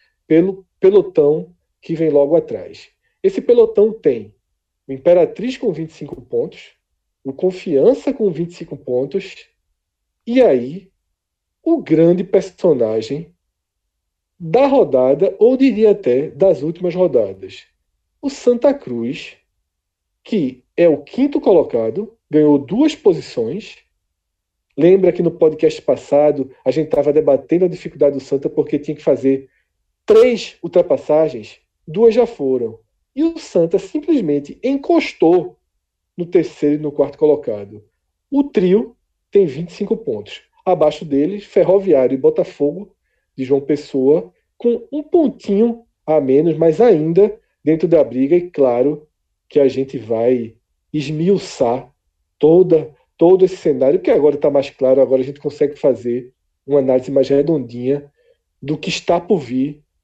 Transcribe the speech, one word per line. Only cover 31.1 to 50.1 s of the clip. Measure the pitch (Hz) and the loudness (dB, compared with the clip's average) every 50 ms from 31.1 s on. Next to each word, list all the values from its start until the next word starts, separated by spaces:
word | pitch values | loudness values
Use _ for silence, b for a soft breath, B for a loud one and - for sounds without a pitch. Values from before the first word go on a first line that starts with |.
| 151 156 160 151 127 113 104 - - _ _ _ _ _ _ | 0 0 0 0 -4 -8 -14 -18 -20 _ _ _ _ _ _
duas | - 156 196 233 226 208 | -10 -2 2 2 4 4
já | 247 233 | 2 0
foram. | 233 - - 143 135 131 123 117 110 110 - _ _ _ _ _ _ _ | -2 -4 -6 -4 -2 -2 -2 -4 -8 -10 -16 _ _ _ _ _ _ _
E | 262 | -4
o | 311 330 330 320 | -4 -4 -4 -8
Santa | - - - 185 165 165 208 185 | -10 -2 0 0 0 2 0 -4
simplesmente | - - - 302 311 - 320 262 196 147 147 143 139 - - - - | -4 -6 -8 -6 -2 -2 0 0 0 -2 -2 -4 -4 -8 -12 -6 -4
encostou | 254 277 277 277 - 339 320 - - - - - - 349 175 - - - _ _ _ _ _ _ _ _ _ _ _ _ | -4 -4 -2 0 0 0 0 0 -2 -2 0 2 2 4 2 0 -4 -12 _ _ _ _ _ _ _ _ _ _ _ _
no | - 175 | -12 -6
terceiro | 170 185 180 151 - - - 156 147 147 | -2 -2 -2 -2 -2 -4 -4 -2 -2 -2
e | 151 | -2
no | 151 147 | -4 -6
quarto | 143 147 139 - - - | -4 -4 -4 -4 -2 0
colocado. | 160 151 143 147 - 120 107 104 101 101 107 104 - _ _ _ _ _ _ _ _ _ | 0 2 2 0 -2 -6 -8 -8 -10 -14 -18 -20 -20 _ _ _ _ _ _ _ _ _
O | 277 277 277 | -2 -2 -2
trio | - - - 185 180 185 220 254 - - _ _ _ _ _ _ _ | 0 -2 0 2 2 2 0 0 -4 -10 _ _ _ _ _ _ _
tem | - 202 190 | 0 2 2
vinte | 156 127 156 175 170 | 0 -2 -8 -12 -12
e | - | -10
cinco | - 202 196 226 - | -10 -6 -6 -6 -6
pontos. | - 151 113 104 101 - - - _ _ _ _ _ | -4 -8 -8 -8 -10 -14 -20 -20 _ _ _ _ _
Abaixo | 190 180 165 160 151 143 - 170 | -2 0 2 2 0 0 -2 -6
deles, | 151 139 139 147 170 202 202 - | -4 -2 -2 0 -2 -4 -8 -14
Ferroviário | - - 202 170 160 190 202 190 196 156 135 127 123 135 | -4 0 0 2 4 2 2 2 2 2 2 2 0 0
e | 135 | 0
Botafogo | 147 156 156 - 175 - - - 143 147 160 185 208 - _ _ _ _ _ _ _ _ _ | 0 0 2 0 -2 -4 -4 -4 -4 -4 -4 -6 -12 -18 _ _ _ _ _ _ _ _ _
de | 131 131 | -10 -4
João | 127 143 139 | -2 -2 -2
Pessoa, | 139 - 151 143 - - - 135 127 135 151 180 180 b b b b b _ _ | -2 -4 -4 -6 -6 -8 -6 -2 2 2 2 2 0 b b b b b _ _
com | - 240 240 233 - - | -2 -2 -2 -2 -6 -10
um | 269 302 | -10 -10
pontinho | 294 - - 349 311 247 - - - - 196 196 233 233 233 - - _ _ _ _ | -4 0 0 0 0 0 -2 -6 -6 -2 0 0 0 0 -2 -6 -14 _ _ _ _
a | - 156 151 | 0 0 0
menos, | 139 131 131 143 160 170 156 156 | 2 2 2 2 2 2 0 2
mas | 165 165 156 - | 2 2 2 4
ainda | 233 247 196 151 151 160 170 190 208 214 208 B B B B B - | 4 4 4 2 0 0 2 2 2 2 0 B B B B B -2
dentro | 147 160 160 190 170 | -2 0 0 2 2
da | 165 156 139 | 2 2 2
briga. | 117 120 127 135 139 170 | 0 0 -2 0 2 2
E | 180 175 - | 0 0 -2
claro | - - 135 123 120 120 131 143 170 170 - _ _ _ _ _ _ _ _ _ | -2 0 0 0 2 0 0 -2 -2 -4 -10 _ _ _ _ _ _ _ _ _
que | - 147 | 0 2
a | 139 | 2
gente | 131 110 127 135 135 - | 2 0 -2 -6 -8 -10
vai | 127 110 110 | -12 -8 -6